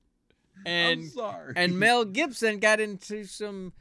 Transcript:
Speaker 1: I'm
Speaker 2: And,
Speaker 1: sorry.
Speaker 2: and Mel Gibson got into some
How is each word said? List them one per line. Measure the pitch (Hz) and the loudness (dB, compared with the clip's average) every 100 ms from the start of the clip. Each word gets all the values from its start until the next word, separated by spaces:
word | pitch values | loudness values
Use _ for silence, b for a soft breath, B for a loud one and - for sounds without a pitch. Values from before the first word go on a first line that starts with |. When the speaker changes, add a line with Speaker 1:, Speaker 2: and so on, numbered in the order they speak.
| _ _ _ _ _ 190 | _ _ _ _ _ -12
Speaker 1:
I'm | 175 | -4
Speaker 2:
And, | 175 170 165 160 | 2 2 0 -4
Speaker 1:
sorry. | 247 220 90 143 147 | -8 -8 -8 -6 0
Speaker 2:
and | 180 180 | 0 4
Mel | 214 240 214 | 4 4 2
Gibson | 208 320 233 226 208 | 0 -2 0 -2 2
got | 214 214 | 4 4
into | 214 190 - 214 196 | 0 -6 -10 -12 -12
some | - 208 196 185 b | -10 -10 -10 -12 b